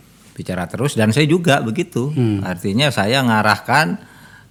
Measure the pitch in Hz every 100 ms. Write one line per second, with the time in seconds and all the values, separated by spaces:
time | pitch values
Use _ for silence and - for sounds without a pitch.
0 | _ _ - - 87 90 87 92 143 -
1 | 107 131 151 175 170 139 113 113 175 117
2 | 135 147 117 101 95 87 104 107 147 110
3 | 101 135 123 107 107 98 - 135 165 -
4 | - - - - -